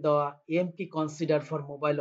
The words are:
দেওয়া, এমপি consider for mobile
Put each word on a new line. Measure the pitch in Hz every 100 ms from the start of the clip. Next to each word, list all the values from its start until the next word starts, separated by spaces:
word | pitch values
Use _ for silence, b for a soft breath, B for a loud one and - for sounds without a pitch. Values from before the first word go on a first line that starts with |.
দেওয়া, | 151 147 143 143 -
এমপি | 165 180 - 175
consider | 160 156 151 156 151
for | - 156 143
mobile | 143 147 143